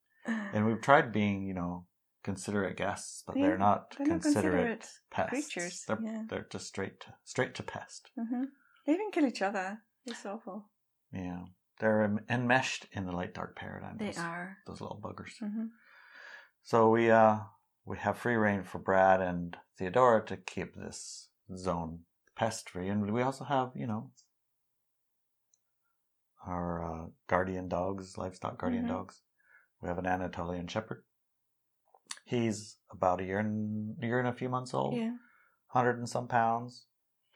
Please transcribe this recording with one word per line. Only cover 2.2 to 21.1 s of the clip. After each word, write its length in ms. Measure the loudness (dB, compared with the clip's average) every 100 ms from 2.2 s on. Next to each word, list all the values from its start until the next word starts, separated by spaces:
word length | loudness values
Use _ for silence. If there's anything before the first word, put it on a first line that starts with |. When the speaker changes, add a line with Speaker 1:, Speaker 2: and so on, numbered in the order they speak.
Speaker 1:
considerate 540 | -6 -6 -2 0 0 0
guests, 460 | -2 -4 -8 -12 -6
but 120 | 2
Speaker 2:
Yeah, 100 | 2
Speaker 1:
they're 100 | 4
not 380 | 4 4 0 -4
Speaker 2:
they're 100 | 0
not 140 | 2
Speaker 1:
considerate 600 | 2 4 4 4 2 -2
Speaker 2:
considerate 80 | -10 -20 _
Speaker 1:
pests. 180 | -4 -2 -2 -4
Speaker 2:
creatures, 300 | -6 -6 -8 -6
Speaker 1:
They're, 120 | -4
Speaker 2:
yeah. 200 | -4 -6 -6
Speaker 1:
they're 180 | -6 -6
just 160 | -10 -8
straight 320 | -6 -8 -8
to, 120 | -18 -20
straight 320 | -8 -4 -4 -4
to 80 |
pest. 480 | -10 -10 -12 -16 -16 -10
Speaker 2:
Mm-hmm. 240 | -6 -6 -6 -10 _ _ -2
They 80 |
even 180 | -2 0
kill 140 | 2 0
each 160 | 2
other. 400 | -2 -2 -6 -8 _ _ -14
It's 200 | -12 -10
awful. 440 | -12 -10 -12 -14 _ _ _ _
Speaker 1:
Yeah. 300 | -8 -8 -8 -12 -18 _ -2
They're 240 | 2 4
en-, 220 | 2 0 -2
enmeshed 580 | -2 2 2 2 -6 -8
in 140 | -8 -4
the 80 |
light 200 | -4 -6
dark 220 | -6 -10 -10
paradigm, 420 | -12 -10 -12 -8
Speaker 2:
They 100 | -8
Speaker 1:
those, 100 | -6
Speaker 2:
are. 400 | -6 -8 -10 -14 -14
Speaker 1:
those 140 | -10
little 180 | -10 -8
buggers. 320 | -10 -10 -14 -10
Speaker 2:
Mm-hmm. 240 | -8 -6 -6 -10 _ -20 -20 -20 -20 -20 -20 _
Speaker 1:
So 260 | 0 6 8
we, 200 | 8 8
uh, 280 | 10 10 8 0 -14 _ _ -10
we 120 | -4
have 180 | -2 0
free 180 | 0 4
reign 280 | 4 2
for 160 | -2 -6
Brad 420 | 2 6 8 8
and 340 | 4 -2 -4 -8 -16 -6
Theodora 480 | 0 6 8 6 4
to 100 | -6
keep 380 | -8 -8 -8 -8
this 540 | -14 -12 -14